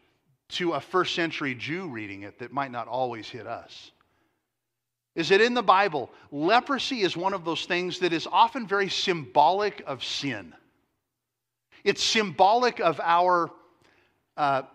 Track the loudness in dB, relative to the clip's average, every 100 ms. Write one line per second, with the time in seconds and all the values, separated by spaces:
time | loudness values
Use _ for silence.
0 | _ _ _ _ _ -4 -2 -2 0 0
1 | 2 0 -2 -2 -4 -4 -6 -6 -6 -8
2 | -10 -10 -14 -14 -10 -6 -6 -6 -6 -2
3 | -2 -4 -10 -12 -10 -12 -12 -20 -20 _
4 | _ _ _ _ _ _ _ _ _ _
5 | _ -4 2 4 4 2 2 2 2 -2
6 | -8 -12 -12 -2 2 4 2 -2 -2 -2
7 | -2 0 -4 -4 -4 -6 -2 -2 -2 -2
8 | -2 -2 0 2 2 0 -4 -2 0 -2
9 | -2 -2 0 4 4 4 -2 -4 -8 -8
10 | -8 -6 -6 -6 -10 -20 _ _ _ _
11 | _ _ _ _ _ _ _ _ 0 0
12 | 2 0 0 4 6 6 2 2 0 0
13 | 2 4 6 4 2 -4 _ _ _ _
14 | _ _ _ -2 0 0 -2